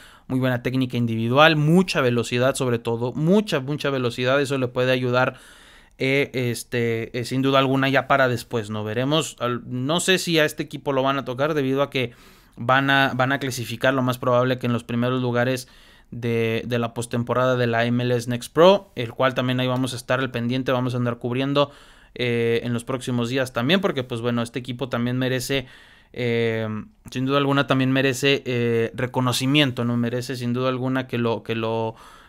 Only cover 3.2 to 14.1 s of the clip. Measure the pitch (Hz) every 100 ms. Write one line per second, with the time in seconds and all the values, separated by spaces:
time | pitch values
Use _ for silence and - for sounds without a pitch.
3.2 | 156 202 214 147 131 147 143 135 120 -
4.2 | 127 139 135 139 127 127 127 131 127 123
5.2 | 131 - - - - - - - 131 139
6.2 | 135 131 120 117 - 123 117 113 113 123
7.2 | 117 131 135 135 135 135 135 135 127 139
8.2 | 127 120 - 120 104 107 107 110 135 156
9.2 | 139 - 120 120 120 123 135 170 180 180
10.2 | 180 160 151 156 151 143 147 135 135 139
11.2 | 127 123 151 151 131 135 139 135 120 -
12.2 | - - _ - 120 131 139 139 135 127
13.2 | 127 135 139 123 110 113 131 135 127